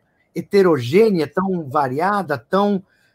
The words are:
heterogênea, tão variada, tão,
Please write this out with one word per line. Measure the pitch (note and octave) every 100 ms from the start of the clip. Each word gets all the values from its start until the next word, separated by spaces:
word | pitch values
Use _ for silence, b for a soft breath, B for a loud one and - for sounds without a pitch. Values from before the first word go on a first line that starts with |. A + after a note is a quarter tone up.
| _ _ _
heterogênea, | - - G3+ F#3 D3 A#2+ F3 A3 F3+ C#3+
tão | - F#3+ F3+ C#3+
variada, | D3+ C#3 C3+ F#3 G3+ D3+ C#3
tão, | - F#3+ G3+ G3 - _ _